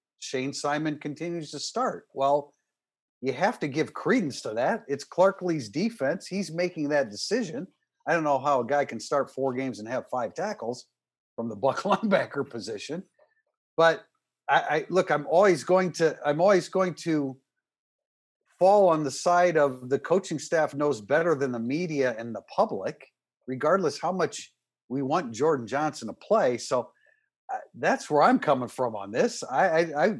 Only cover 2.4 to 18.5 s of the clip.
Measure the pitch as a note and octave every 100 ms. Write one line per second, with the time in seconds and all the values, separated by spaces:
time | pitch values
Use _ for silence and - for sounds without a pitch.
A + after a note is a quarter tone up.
2.4 | C#3+ _ _ _ _ _ _ _ B2+ -
3.4 | F#3+ A#3+ D#3 C3 C#3 - D#3 B3+ E3 A2+
4.4 | A#2+ G#2+ C#3 A3 - C#3 - - F#3+ F#3+
5.4 | F3+ D#3+ A2+ A#2+ A3 A3+ C3+ E3 - F#3+
6.4 | E3+ E3 F3+ F3 D3 D3 B2 G#2 - B3
7.4 | G#3 C#3 F3+ _ _ _ - E3 D3+ C#3
8.4 | C3+ C#3 A#2 C#3+ C#3 A#2 - C#3+ C3+ -
9.4 | C3+ B2 C3+ G#2+ G#2+ B2+ - B2+ A2+ -
10.4 | G3 G#3 A2+ B2 - _ _ _ _ -
11.4 | A#2 G#2 C3+ B2 G3+ G3 A3 F#3 A#2+ C#3
12.4 | C#3 A#2 G2+ G#2+ - D#3+ - _ _ _
13.4 | _ _ _ - E3 D3+ - _ _ _
14.4 | - C#3+ - D3+ C#3+ F3+ F3+ D3 C#3+ D#3+
15.4 | G3+ E3 - F3+ F#3 - E3 C3+ D3 D3
16.4 | F#3 F#3+ - F#3+ F#3 D#3 E3+ D#3 C3+ C3
17.4 | _ _ _ _ _ _ _ _ _ _
18.4 | _